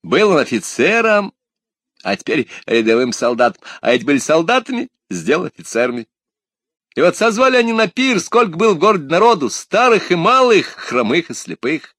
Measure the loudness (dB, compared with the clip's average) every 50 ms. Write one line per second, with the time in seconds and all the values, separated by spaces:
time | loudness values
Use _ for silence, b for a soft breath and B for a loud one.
0 | -4 0 0 2 2 4 2 2 0 0 -4 -4 -4 -6 -4 0 0 0 2 0
1 | 2 2 0 0 0 -4 _ _ _ _ _ _ _ _ _ _ _ _ _ _
2 | -6 -6 -6 -6 -4 -4 -2 -2 -4 B B B B -2 0 0 2 2 2 2
3 | 0 -2 -2 -2 -2 -2 0 2 0 0 0 _ B B B B B 0 0 0
4 | 2 0 0 0 2 2 0 2 2 2 0 0 0 -2 -8 -8 -8 -10 _ _
5 | _ _ -10 -6 -2 0 0 0 -2 -6 _ -16 -18 -6 -2 -2 -2 -2 -2 -8
6 | -10 _ _ _ _ _ _ _ _ _ _ _ _ _ _ _ _ _ _ 0
7 | 0 0 2 2 -2 0 2 2 2 2 2 2 0 0 0 0 0 -2 _ -2
8 | -2 0 0 -2 -2 0 0 0 0 0 0 0 0 0 2 2 2 2 2 0
9 | -2 -2 0 4 4 4 4 2 -2 -6 -6 -8 -8 _ 0 2 4 4 2 2
10 | 2 0 -2 0 2 2 4 4 4 4 4 2 2 -2 -14 -16 -12 -4 -2 -2
11 | 0 0 0 -2 -2 -4 -12 -14 -12 -14 -12 -8 -4 -6 -4 -6 -8 -16 _